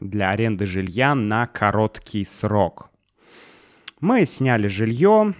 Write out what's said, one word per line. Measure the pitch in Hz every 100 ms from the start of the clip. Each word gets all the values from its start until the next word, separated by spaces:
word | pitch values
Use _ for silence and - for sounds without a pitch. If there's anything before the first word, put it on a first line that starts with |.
для | 98 101 95
аренды | 104 113 101 98
жилья | 92 95 90 135
на | 143 104 110 117
короткий | - 104 104 107 - - 107
срок. | 98 - 104 104 87 - - _ _ _ _ - - - _ _ - -
Мы | 165 254 170
сняли | - 131 117 104
жильё, | 95 113 120 190 214 214 185